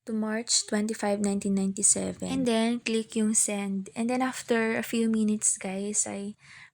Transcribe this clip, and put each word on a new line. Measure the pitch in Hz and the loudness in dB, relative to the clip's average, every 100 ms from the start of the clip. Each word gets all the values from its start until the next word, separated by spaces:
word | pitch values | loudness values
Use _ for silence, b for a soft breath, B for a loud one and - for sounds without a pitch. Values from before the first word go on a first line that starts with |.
to | - 220 | -6 -4
March | 214 220 240 - - | -2 -2 0 -2 0
twenty-five, | 214 214 220 208 202 | 0 0 0 0 2
nineteen | 208 202 196 | 2 0 0
ninety-seven." | 196 196 196 202 196 190 180 185 | 2 0 2 2 2 0 -4 -4
And | 262 247 | 0 2
then, | 226 226 240 | 2 2 0
click | - 226 220 | 0 -2 -2
yung | 226 214 220 | 0 2 2
send. | - 202 202 196 190 | 0 0 -2 -4 -6
And | - 226 | -4 -2
then, | 254 254 | 0 -2
after | - - 226 220 233 | -2 0 2 2 0
a | 226 | -2
few | 233 226 | 0 2
minutes, | 220 214 214 - - | 2 2 2 0 -2
guys, | 190 190 202 208 220 | -4 -6 -2 -2 -2
ay | 202 202 - B B B | -4 -8 -12 B B B